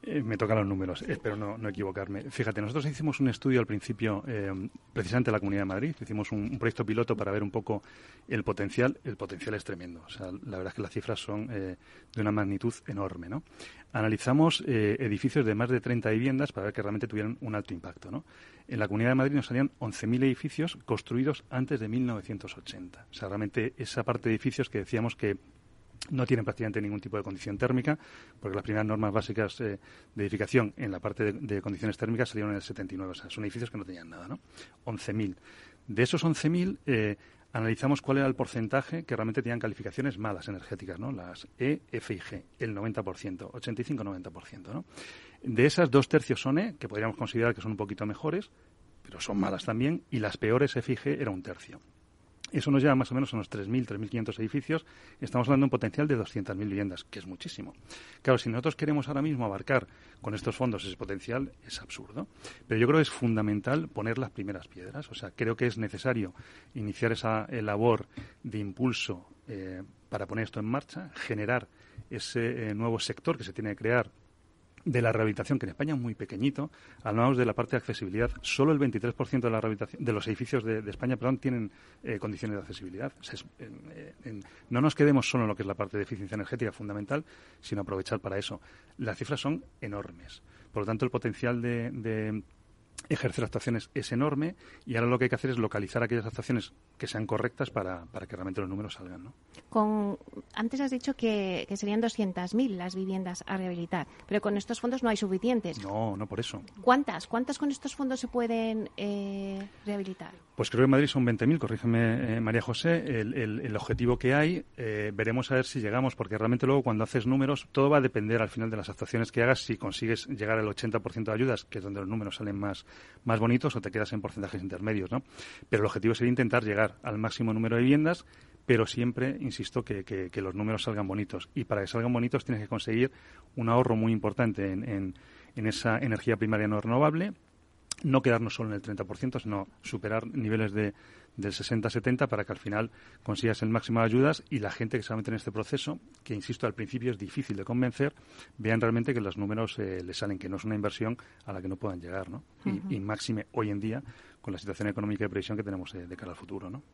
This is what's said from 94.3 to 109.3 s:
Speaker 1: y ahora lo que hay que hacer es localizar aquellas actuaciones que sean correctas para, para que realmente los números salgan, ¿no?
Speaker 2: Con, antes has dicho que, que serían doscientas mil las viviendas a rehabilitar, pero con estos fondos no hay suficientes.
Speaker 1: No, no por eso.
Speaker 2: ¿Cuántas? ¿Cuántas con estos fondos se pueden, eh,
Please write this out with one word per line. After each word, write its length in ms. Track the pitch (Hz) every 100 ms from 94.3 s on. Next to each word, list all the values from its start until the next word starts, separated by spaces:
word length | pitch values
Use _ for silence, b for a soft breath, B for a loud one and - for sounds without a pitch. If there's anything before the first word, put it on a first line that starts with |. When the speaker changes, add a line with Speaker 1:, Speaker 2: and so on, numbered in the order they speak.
| 143 160 196 B B
Speaker 1:
y 120 | - 113
ahora 120 | 120
lo 100 | 123
que 60 | 127
hay 20 |
que 60 |
hacer 160 | 120 135
es 80 | 120
localizar 440 | 107 107 98 120
aquellas 240 | 117 117 110
actuaciones 460 | - - 120 - - _ _
que 80 | 120
sean 180 | 107 107
correctas 440 | 107 117 - 131
para, 340 | - 92 90 85
para 200 | 101 92
que 100 | 90
realmente 240 | 92 92
los 100 | 95
números 240 | 95 104
salgan, 300 | - 92 87
¿no? 100 | 92 - _ B -
Speaker 2:
Con, 500 | 220 214 214 202 220 - - -
antes 260 | - 226 269
has 120 | 277
dicho 220 | 254 277
que, 500 | 269 226 214 190 180 -
que 80 | 196
serían 240 | 202 214
doscientas 540 | 226 - 202 180 180
mil 240 | 220 262 185
las 160 | 180
viviendas 480 | 185 190 190 180 180 -
a 100 | 190
rehabilitar, 500 | 185 175 170 180 - B B
pero 120 | 202
con 160 | 208 202
estos 240 | - 233
fondos 220 | 240 254
no 60 | 233
hay 80 | 208
suficientes. 640 | 202 185 220 247 185 131
Speaker 1:
No, 340 | 98 104 113 98
no 100 | 104
por 120 | 98
eso. 240 | 117 101 - -
Speaker 2:
¿Cuántas? 460 | 196 254 285 175 -
¿Cuántas 320 | 233 254 285
con 120 | 294
estos 260 | 277 277 -
fondos 240 | 269 262
se 80 | 240
pueden, 600 | 240 233 226 226 220 - -
eh, 720 | 208 202 202